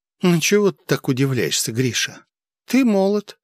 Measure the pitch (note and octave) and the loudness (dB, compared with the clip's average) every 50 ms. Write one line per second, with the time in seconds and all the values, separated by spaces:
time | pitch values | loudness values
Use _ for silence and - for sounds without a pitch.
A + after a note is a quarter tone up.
0 | _ _ _ _ - F3+ E3+ E3 - - G3+ G#3 G#3 G3 - _ _ - D#3 - | _ _ _ _ 0 2 2 2 2 2 2 2 2 2 -2 _ _ -4 -4 -4
1 | - - C3+ A#2+ C#3 C3+ C3 A#2 F2 D2 - - - - A2+ A#2+ C3 B2 G#2+ - | 0 -2 0 0 0 0 0 -2 -2 -2 -2 -4 -4 -4 -4 -2 -2 -2 -2 -4
2 | - - - - _ _ _ _ _ _ _ _ _ - - B3+ C#4 A#3 G3+ G3 | -6 -6 -8 -14 _ _ _ _ _ _ _ _ _ -2 0 2 2 4 2 2
3 | F#3+ G3 G#3 G#3 G3+ - - _ | 2 2 0 -2 -4 -8 -20 _